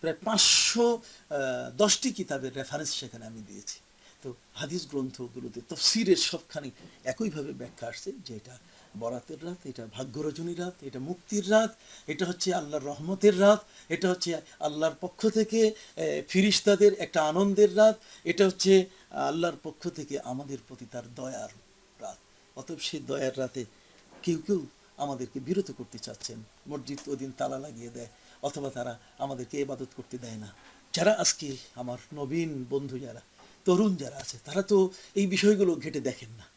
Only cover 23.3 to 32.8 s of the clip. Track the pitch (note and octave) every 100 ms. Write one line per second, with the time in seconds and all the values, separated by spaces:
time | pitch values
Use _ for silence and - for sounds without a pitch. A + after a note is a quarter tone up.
23.3 | C3 C3 C3+ A2+ - _ - - - -
24.3 | D#3+ - G3 C3 _ _ - C#3+ C3+ B2
25.3 | C3+ B2+ F#3 F#3 C3 B2 A2+ - A2+ -
26.3 | A2+ G#2+ _ - C#3+ B2 C#3 - C3+ C3+
27.3 | B2+ C3 C3+ D3 A#2 A#2 A#2+ A#2 - -
28.3 | - C#3+ D3 C#3 C3 B2 A2+ - - C#3
29.3 | C3 A#2+ C#3+ C#3 C3 B2+ - B2 B2+ A#2+
30.3 | A2 G#2 - - - _ - F#3 G#3+ E3+
31.3 | - D3 C3 - - B2 B2 - D3+ C#3
32.3 | D#3+ E3 C#3+ B2 C#3